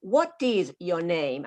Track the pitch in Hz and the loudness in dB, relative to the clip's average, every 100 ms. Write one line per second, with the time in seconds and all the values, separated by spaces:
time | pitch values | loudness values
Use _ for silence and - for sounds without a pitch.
0 | 185 247 330 - 254 220 160 - 175 170 | 2 2 2 0 0 2 0 -4 -4 -2
1 | 170 170 143 131 | 0 0 0 -4